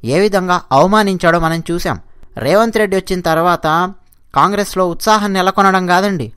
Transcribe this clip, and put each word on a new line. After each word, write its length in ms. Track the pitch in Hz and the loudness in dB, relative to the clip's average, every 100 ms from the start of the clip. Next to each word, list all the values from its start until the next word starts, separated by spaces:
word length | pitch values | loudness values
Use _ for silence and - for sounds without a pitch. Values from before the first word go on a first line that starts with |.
| 110 | 0
ఏ 60 | 147 | 0
విధంగా 380 | 208 196 180 180 - | 2 0 0 -2 2
అవమానించాడో 680 | 135 175 214 202 185 175 170 160 | 2 4 2 0 0 0 2 0
మనం 180 | 165 165 | -4 -4
చూసాం. 260 | 170 185 101 - - - - | -6 -4 -6 -12 -20 -16 -6
రేవంత్ 400 | 117 190 233 220 | 0 2 2 0
రెడ్డి 140 | 208 190 | 0 -2
వచ్చిన 220 | 185 185 | -4 -4
తర్వాత 460 | 170 160 175 170 160 160 185 202 _ _ _ - | -2 0 0 0 0 -2 -2 -8 _ _ _ 0
కాంగ్రెస్లో 480 | 165 202 202 190 185 | 2 0 -4 -2 -2
ఉత్సాహం 400 | 165 - 214 208 | -2 0 0 0
నెలకొనడం 540 | 190 185 190 196 190 180 | 0 0 2 2 2 2
కాదండి 340 | 180 202 185 110 | 0 0 -4 -8